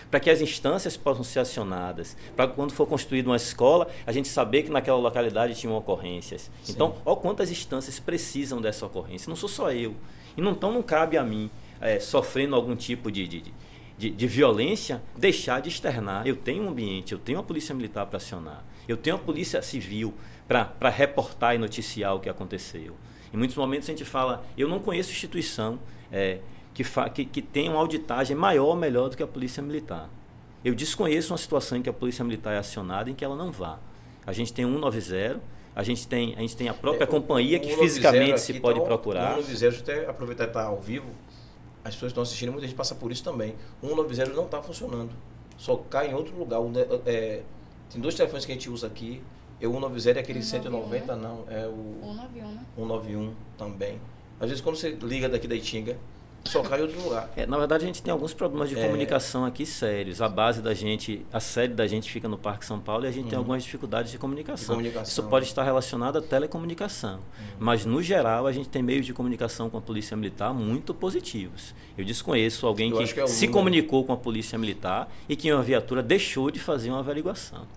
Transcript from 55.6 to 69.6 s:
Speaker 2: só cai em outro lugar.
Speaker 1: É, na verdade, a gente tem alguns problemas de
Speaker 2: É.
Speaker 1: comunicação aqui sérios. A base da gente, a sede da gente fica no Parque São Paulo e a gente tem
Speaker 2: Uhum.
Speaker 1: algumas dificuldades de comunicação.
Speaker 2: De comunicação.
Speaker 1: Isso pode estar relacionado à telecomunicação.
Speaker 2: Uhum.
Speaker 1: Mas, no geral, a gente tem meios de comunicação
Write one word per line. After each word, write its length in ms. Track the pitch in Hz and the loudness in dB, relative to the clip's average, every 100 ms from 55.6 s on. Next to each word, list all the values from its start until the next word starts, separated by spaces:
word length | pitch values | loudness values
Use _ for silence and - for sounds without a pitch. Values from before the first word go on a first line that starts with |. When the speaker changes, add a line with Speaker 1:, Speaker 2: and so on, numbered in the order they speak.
| - 110 110 123 - - - - - | -2 -4 -4 -6 -10 -16 -20 -12 -2
Speaker 2:
só 140 | 147 | 0
cai 180 | 131 139 | 2 0
em 20 | |
outro 180 | 156 175 | 0 -2
lugar. 280 | 175 113 - | -4 -2 -4
Speaker 1:
É, 120 | 131 113 | -4 0
na 100 | 143 | 2
verdade, 280 | 147 156 | 4 4
a 20 | 180 | 2
gente 160 | 175 | -2
tem 100 | 180 | -2
alguns 220 | 160 156 | -2 -2
problemas 340 | - 175 147 143 | -2 -2 0 -2
de 100 | 123 | 0
Speaker 2:
É. 60 | |
Speaker 1:
comunicação 640 | 110 110 139 135 - 127 127 | 2 2 2 2 2 0 0
aqui 180 | 127 | -2
sérios. 560 | 151 - 110 101 95 87 | -4 0 0 0 -2 0
A 80 | 110 | 0
base 320 | 98 113 110 | 4 4 4
da 140 | 110 | 0
gente, 500 | 95 104 107 - 101 - | 0 0 -2 -2 -6 -4
a 80 | 117 | -2
sede 320 | - 120 123 | 0 2 2
da 140 | 113 107 | 2 2
gente 240 | 107 - | 0 -2
fica 160 | 117 110 | -6 -4
no 80 | 101 | -4
Parque 300 | 104 101 - | -4 -4 -6
São 120 | 104 | -6
Paulo 280 | 107 110 131 | -2 0 0
e 20 | |
a 20 | |
gente 140 | 127 | -4
tem 80 | 120 | -2
Speaker 2:
Uhum. 60 | 127 | -2
Speaker 1:
algumas 240 | 123 131 | 0 -2
dificuldades 500 | - 135 120 110 117 | -4 -8 -2 -2 -2
de 60 | 123 | -4
comunicação. 580 | 135 147 156 294 - 117 | -4 -4 -6 -6 0 0
Speaker 2:
De 60 | |
comunicação. 220 | 117 117 | 0 -4
Speaker 1:
Isso 180 | 110 - 107 | 0 0 4
pode 160 | 131 131 | 4 4
estar 160 | - | 0
relacionado 560 | 135 131 127 120 127 151 | 2 2 2 0 0 0
à 20 | |
telecomunicação. 960 | - 135 156 165 170 170 202 - 104 | 2 2 2 -2 -6 -4 -4 -4 -4
Speaker 2:
Uhum. 60 | 95 98 - 107 101 | -6 -10 -12 -12 0
Speaker 1:
Mas, 280 | 113 117 113 | 4 4 4
no 160 | 139 | 2
geral, 440 | 175 185 117 113 135 | 4 4 4 4 2
a 60 | |
gente 160 | 131 135 | 0 -2
tem 140 | 135 | 0
meios 240 | 123 139 123 | 2 2 0
de 80 | |
comunicação 560 | 123 123 117 117 - | -2 -2 0 -2 -2